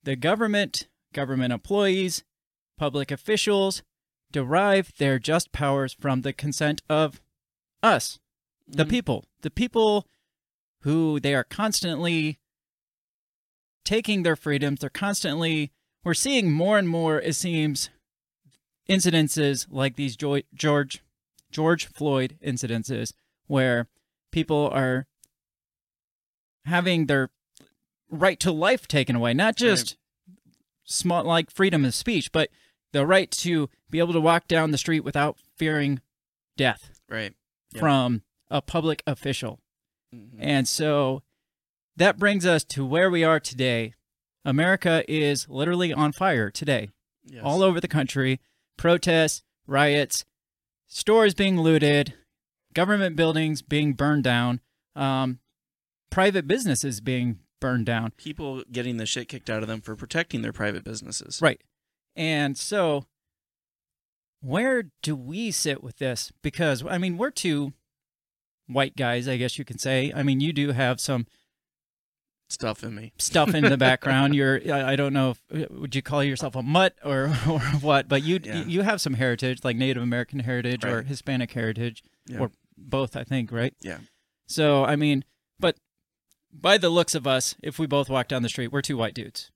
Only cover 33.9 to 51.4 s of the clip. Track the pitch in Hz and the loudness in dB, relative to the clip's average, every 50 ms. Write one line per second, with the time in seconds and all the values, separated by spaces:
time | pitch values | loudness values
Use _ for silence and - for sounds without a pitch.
33.9 | - 160 165 165 175 165 156 165 165 170 _ - 170 165 160 156 151 131 - - | 0 0 0 2 2 4 4 4 4 4 _ 2 2 2 2 2 0 0 0 0
34.9 | 160 156 - 139 - 147 143 151 - _ _ _ _ - 165 156 156 151 143 143 | 0 0 -2 -2 -2 0 0 0 -2 _ _ _ _ -4 -2 0 0 0 0 0
35.9 | 143 127 _ _ _ _ _ _ _ _ _ _ _ - 139 127 110 - - - | -2 -4 _ _ _ _ _ _ _ _ _ _ _ 0 0 0 0 -2 -10 -20
36.9 | - _ _ _ 113 113 107 98 - _ _ _ _ _ _ _ - 110 117 151 | -20 _ _ _ -8 -8 -8 -8 -12 _ _ _ _ _ _ _ -6 -2 2 2
37.9 | 139 135 123 123 123 110 _ _ _ _ _ _ - 143 - - - 170 156 160 | 4 4 2 0 -2 -2 _ _ _ _ _ _ -6 -6 -4 -2 -4 -2 -2 -2
38.9 | 151 - - - 139 - - 139 135 - - 110 107 - _ _ _ _ _ _ | -4 -2 -4 -6 -6 -4 -4 -6 -4 -4 -6 -8 -10 -12 _ _ _ _ _ _
39.9 | _ _ _ _ - 120 101 117 131 110 - 147 143 139 127 - - - 156 151 | _ _ _ _ -20 -20 -20 -20 -16 -6 -2 0 2 2 2 0 -2 -2 0 2
40.9 | 147 147 139 131 131 131 _ _ _ _ _ _ _ _ _ _ _ _ _ _ | 2 2 2 0 -2 -4 _ _ _ _ _ _ _ _ _ _ _ _ _ _
41.9 | _ - - 202 202 208 196 202 208 196 175 180 170 156 - _ - 139 139 131 | _ 4 4 4 4 4 2 2 2 2 2 4 2 2 0 _ -6 -4 -4 0
42.9 | 139 165 185 190 180 170 165 160 160 151 - - 127 127 131 127 120 117 113 110 | 2 4 4 4 4 4 4 4 4 2 0 -6 -4 -2 0 0 0 0 -2 -6
43.9 | - _ _ _ _ _ _ _ _ _ _ 143 131 147 165 180 190 190 - 180 | -10 _ _ _ _ _ _ _ _ _ _ 0 0 2 4 2 2 2 2 2
44.9 | 165 160 - - 151 156 151 143 143 135 - - 139 131 147 170 175 175 180 170 | 2 2 0 0 -2 0 0 0 0 -2 -6 -8 -6 -2 -2 0 0 0 0 -2
45.9 | 151 - 151 151 147 - 190 196 160 120 110 101 - - 156 147 135 113 104 98 | 0 0 0 0 0 0 0 2 2 2 0 -2 -4 -6 -2 0 0 0 -2 -6
46.9 | _ _ _ _ _ _ _ - 135 117 139 143 147 185 190 190 175 170 170 180 | _ _ _ _ _ _ _ -20 -16 -8 -4 -2 2 4 4 4 4 2 -2 0
47.9 | - 151 139 127 - 139 131 131 131 127 _ _ _ _ _ _ _ - - 165 | 0 0 0 0 0 0 0 0 0 -2 _ _ _ _ _ _ _ 0 4 4
48.9 | 175 170 - 180 165 165 160 151 - - _ _ _ _ _ - 139 135 147 147 | 4 4 4 2 4 4 4 2 0 -6 _ _ _ _ _ -2 2 2 4 4
49.9 | 143 147 143 - - - - _ _ _ _ _ _ _ _ _ _ _ _ _ | 4 2 0 0 -4 -8 -8 _ _ _ _ _ _ _ _ _ _ _ _ _
50.9 | - - - 208 214 226 220 208 175 - | -12 -6 2 4 6 6 6 6 4 2